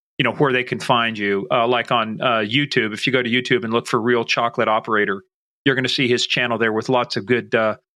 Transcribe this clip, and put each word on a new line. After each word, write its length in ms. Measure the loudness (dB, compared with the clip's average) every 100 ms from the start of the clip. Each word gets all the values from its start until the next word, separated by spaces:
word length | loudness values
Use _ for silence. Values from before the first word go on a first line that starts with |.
| _ -2
you 40 |
know, 100 | -2
where 200 | 2 2
they 100 | 2
can 160 | -2 -6
find 380 | 0 0 0 -2
you, 300 | -2 -2 0
uh, 180 | 0 2
like 240 | 0 0
on, 300 | -2 -2 -2
uh, 200 | 0 0
YouTube. 520 | 0 0 0 0 -2
If 140 | -2 -2
you 60 |
go 100 | -2
to 60 | 0
YouTube 320 | -2 0 -2
and 100 | 0
look 140 | -2 -2
for 120 | -2
Real 240 | 2 0
Chocolate 440 | 0 0 0 0 0
Operator, 560 | 0 0 0 0 -2 -10 _ _ _ 0
you're 80 |
gonna 160 | 0 0
see 180 | 0 2
his 200 | 2 0
channel 320 | -2 0 0
there 120 | 0
with 160 | 0 0
lots 300 | 0 0 -6
of 80 | 0
good, 300 | 0 2 2
uh, 220 | 2 -2 _